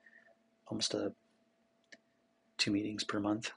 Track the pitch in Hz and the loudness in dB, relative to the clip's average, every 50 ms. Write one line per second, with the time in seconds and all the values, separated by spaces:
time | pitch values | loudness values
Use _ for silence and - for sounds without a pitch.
0 | - - - - - - - _ _ _ _ _ _ - 107 104 - - - 104 | -20 -20 -20 -20 -20 -20 -20 _ _ _ _ _ _ -6 -4 -2 0 0 0 0
1 | 104 101 - - _ _ _ _ _ _ _ _ _ _ _ _ _ _ - - | -2 -2 -4 -8 _ _ _ _ _ _ _ _ _ _ _ _ _ _ -20 -20
2 | _ _ _ _ _ _ _ _ _ _ _ - - 107 101 101 107 107 107 104 | _ _ _ _ _ _ _ _ _ _ _ 0 2 2 4 2 2 0 -2 -4
3 | - - - 104 101 101 107 113 - - - | -2 -2 0 2 2 2 2 0 -2 -6 -8